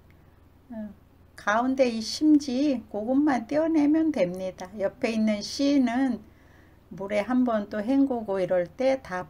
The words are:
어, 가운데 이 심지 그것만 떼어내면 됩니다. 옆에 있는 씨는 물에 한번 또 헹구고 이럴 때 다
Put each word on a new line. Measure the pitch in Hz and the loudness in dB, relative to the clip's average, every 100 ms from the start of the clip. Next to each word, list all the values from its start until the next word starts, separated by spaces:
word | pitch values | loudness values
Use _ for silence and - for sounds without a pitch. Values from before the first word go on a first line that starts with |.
| - - - _ - - - | -20 -20 -20 _ -20 -20 -16
어, | 226 214 - - - - - | -14 -14 -16 -20 -20 -20 -8
가운데 | - 214 247 262 247 | -2 0 0 2 2
이 | 226 | 0
심지 | 220 - 311 302 285 247 294 247 - | -6 0 4 4 4 0 0 -2 -4
그것만 | 208 214 262 302 247 226 | -8 -2 2 2 0 0
떼어내면 | 294 330 320 294 320 320 | 0 2 2 4 4 2
됩니다. | 294 175 185 185 180 185 208 | 2 -2 -2 -8 -10 -14 -6
옆에 | 196 - 226 | -6 -2 -2
있는 | 226 214 208 | 0 0 0
씨는 | 202 - 277 285 247 240 269 208 - - - - - - _ | -4 -2 2 2 2 0 -2 -2 -10 -20 -20 -20 -20 -20 _
물에 | 175 196 208 | -14 -4 -2
한번 | 202 254 247 220 202 | 0 2 2 0 -2
또 | 214 | -6
헹구고 | 208 277 269 240 214 196 | 0 2 2 0 -2 -2
이럴 | 180 185 170 | 0 0 0
때 | - 262 269 | -2 0 0
다 | - 180 | -4 -10